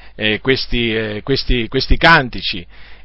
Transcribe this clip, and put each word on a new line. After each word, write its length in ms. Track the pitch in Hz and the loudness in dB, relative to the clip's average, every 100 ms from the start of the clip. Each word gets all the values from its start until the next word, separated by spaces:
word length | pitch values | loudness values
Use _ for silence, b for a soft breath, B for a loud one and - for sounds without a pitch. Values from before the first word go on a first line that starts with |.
| b - | b -4
eh, 260 | 107 104 | -2 -2
questi, 520 | 127 131 - 123 117 | 0 0 0 -2 0
eh, 280 | 110 110 107 | -2 -4 -6
questi, 460 | - 135 - 127 110 | -4 -4 0 -2 0
questi 280 | - - - | -2 2 4
cantici. 680 | 165 165 123 101 - 95 85 b b b | 6 6 4 -6 -8 -8 -12 b b b